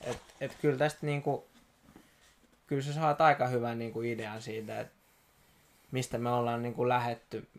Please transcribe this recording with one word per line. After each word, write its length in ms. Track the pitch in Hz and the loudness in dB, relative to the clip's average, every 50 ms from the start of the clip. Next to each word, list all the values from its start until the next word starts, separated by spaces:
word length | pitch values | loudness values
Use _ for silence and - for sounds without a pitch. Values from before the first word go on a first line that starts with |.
Et, 180 | - 123 120 - - - - - | -6 -6 -6 -6 -10 -20 -10 -8
et 160 | 139 131 - - | -8 -8 -6 0
kyllä 180 | - 147 131 131 | 2 2 4 4
tästä 280 | 147 147 - - 156 | 2 0 0 -2 -2
niinku, 400 | 147 143 143 147 147 135 - - - _ - - _ _ _ _ - - - - - _ _ - - _ _ _ _ _ _ _ | -2 -2 0 0 -2 -2 -2 -6 -14 _ -20 -20 _ _ _ _ -20 -20 -20 -20 -20 _ _ -20 -20 _ _ _ _ _ _ _
kyllä 160 | - 143 139 | -2 -2 -2
sä 100 | 135 147 | -2 -2
saat 280 | 143 156 160 147 147 - | -2 2 2 2 4 6
aika 260 | 160 156 143 - 127 | 6 6 6 6 2
hyvän 320 | 127 127 120 117 117 117 113 | 2 2 0 0 0 -2 -4
niinku 240 | 117 113 107 113 | -6 -4 -4 -4
idean 400 | 117 120 113 113 110 107 110 113 | -2 -2 -2 -2 -4 -8 -8 -8
siitä, 380 | 113 113 110 110 107 107 110 113 | -8 -8 -8 -8 -8 -6 -6 -6
et 80 | 117 - _ _ _ _ _ _ _ _ _ _ _ _ _ _ _ _ _ _ _ - | -8 -8 _ _ _ _ _ _ _ _ _ _ _ _ _ _ _ _ _ _ _ -6
mistä 280 | 131 131 123 - 120 117 | -4 -4 -4 -4 -4 -2
me 120 | 120 120 | 0 0
ollaan 320 | 123 123 120 120 117 117 | 2 2 2 0 0 -2
niinku 260 | 120 120 110 - 120 123 | -4 -4 -2 0 2 2
lähetty, 600 | 123 123 120 120 117 - - - 113 107 - - _ | 4 2 2 0 -4 -6 -8 -10 -10 -10 -10 -12 _